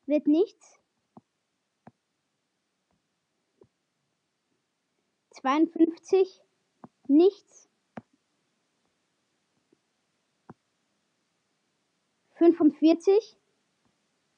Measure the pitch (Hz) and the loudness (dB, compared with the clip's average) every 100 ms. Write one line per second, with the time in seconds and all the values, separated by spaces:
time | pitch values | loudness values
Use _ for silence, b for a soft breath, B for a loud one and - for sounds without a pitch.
0 | - 294 294 311 453 _ _ _ _ _ | -6 -4 0 -2 -2 _ _ _ _ _
1 | _ - _ _ _ _ _ _ _ _ | _ -20 _ _ _ _ _ _ _ _
2 | _ _ _ _ _ _ _ _ _ _ | _ _ _ _ _ _ _ _ _ _
3 | _ _ _ _ _ _ _ _ _ _ | _ _ _ _ _ _ _ _ _ _
4 | _ _ _ _ _ _ _ _ _ _ | _ _ _ _ _ _ _ _ _ _
5 | _ _ _ - 262 294 320 - 330 330 | _ _ _ -10 -4 -2 -2 0 -2 -2
6 | - 381 381 - _ _ _ _ - _ | -4 -2 -2 -6 _ _ _ _ -20 _
7 | - 285 381 - _ _ _ _ _ - | -2 2 2 0 _ _ _ _ _ -20
8 | - _ _ _ _ _ _ _ _ _ | -20 _ _ _ _ _ _ _ _ _
9 | _ _ _ _ _ _ _ _ _ _ | _ _ _ _ _ _ _ _ _ _
10 | _ _ _ _ - - _ _ _ _ | _ _ _ _ -20 -20 _ _ _ _
11 | _ _ _ _ _ _ _ _ _ _ | _ _ _ _ _ _ _ _ _ _
12 | _ _ _ - 339 339 311 - 311 330 | _ _ _ 0 0 2 0 0 0 0
13 | - 403 - _ _ _ _ _ _ _ | 0 -2 -4 _ _ _ _ _ _ _
14 | _ _ _ | _ _ _